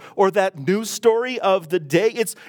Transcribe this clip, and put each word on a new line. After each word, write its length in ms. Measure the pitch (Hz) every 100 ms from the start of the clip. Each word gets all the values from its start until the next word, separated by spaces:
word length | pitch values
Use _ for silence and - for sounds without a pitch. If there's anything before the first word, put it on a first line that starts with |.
| - -
or 160 | 196
that 260 | 196 190 156
news 320 | 135 202 220
story 500 | - 226 226 254 247
of 300 | 190 190 160
the 100 | 180
day. 300 | 147 160 220
It's, 260 | 233 220 -